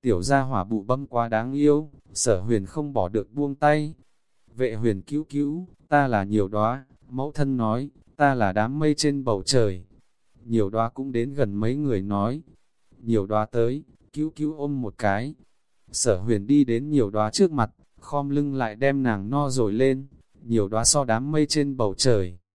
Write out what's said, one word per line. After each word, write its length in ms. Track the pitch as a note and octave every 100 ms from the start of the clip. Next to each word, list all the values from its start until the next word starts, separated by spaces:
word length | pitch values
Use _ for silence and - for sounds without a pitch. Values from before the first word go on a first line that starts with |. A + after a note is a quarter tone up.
Tiểu 200 | B2+ F2+
gia 200 | G2+ C#3
hỏa 220 | C3 A#2
bụ 200 | F#2+ A2
bấm 240 | G2+ C3 C3+
quá 200 | A#2+ A#2
đáng 240 | A2 A#2+
yêu, 380 | C#3 D3 D3 D3+ - _
Sở 260 | - B2 F#2+
Huyền 260 | G#2 A2+ G2
không 280 | D#3 D3
bỏ 160 | C3 F#2
được 240 | G#2+ G2
buông 220 | C3 C#3+ C#3
tay. 400 | D3 D3+ D3+ D#3+ _ _ _ _ _ A2+
Vệ 200 | B2+ G#2+
Huyền 260 | A#2 G2
cứu 220 | - D3
cứu, 440 | D#3 C#3+ C#3+ D#3+ F3+ _ _
ta 200 | D3 C3+
là 160 | G#2+
Nhiều 240 | G2 G#2 G2
Đóa, 380 | G#2 G#2+ C3 C3 _ -
mẫu 220 | B2 C#3+
thân 260 | D3+ C#3 C3
nói, 320 | A2 A#2 C#3+ _ _ -
ta 200 | D3 B2+
là 180 | G2+
đám 260 | G2 A2 D3
mây 140 | D3+
trên 300 | D3 D3 C#3+
bầu 200 | B2+ G2+ F#2
trời. 400 | C3+ G#2+ F#2 E2 _ _ _ _ _
Nhiều 260 | A#2 A2+ G2
Đóa 200 | A2 A#2
cũng 220 | - C3+
đến 220 | A#2+ B2+
gần 200 | C#3 A2
mấy 220 | G2+ A2 C#3
người 260 | C#3+ G#2
nói, 400 | G2 G2+ G#2 D3 - _ _ _ _ -
Nhiều 280 | A2+ A2+ G2
Đóa 200 | G#2+ G#2+
tới, 380 | A#2+ A#2 C#3 - _ _
cứu 160 | D3+ D#3 D3+
cứu 220 | D3+ D#3
ôm 240 | C#3+ C#3
một 140 | A2+ -
cái. 380 | G#2 G2 C3 - _ _ _ _ _
Sở 260 | - B2 F#2
Huyền 300 | G#2 G#2+ G2+
đi 160 | D3
đến 260 | B2+ A#2 D3
Nhiều 200 | D3 G#2
Đóa 220 | G#2+ G#2+
trước 200 | - F#3
mặt, 200 | D3 G#2+ _ _ _
khom 300 | - C#3+ C#3+
lưng 240 | C#3+ D3
lại 220 | C3+ A2+ G#2+
đem 280 | C3+ C#3
nàng 260 | B2+ G#2 G2+
no 200 | C#3 C#3+
rồi 240 | C3 G#2+
lên, 340 | A2 C3 C3 C#3 - _ _
Nhiều 260 | A#2 A2+ G2+
Đóa 160 | A2
so 200 | A#2 D3
đám 280 | B2+ A2+ C#3
mây 140 | D3+ D3
trên 320 | D3+ C#3+ C3
bầu 160 | G#2+ F#2
trời 420 | C3 A2 F2+ F2 _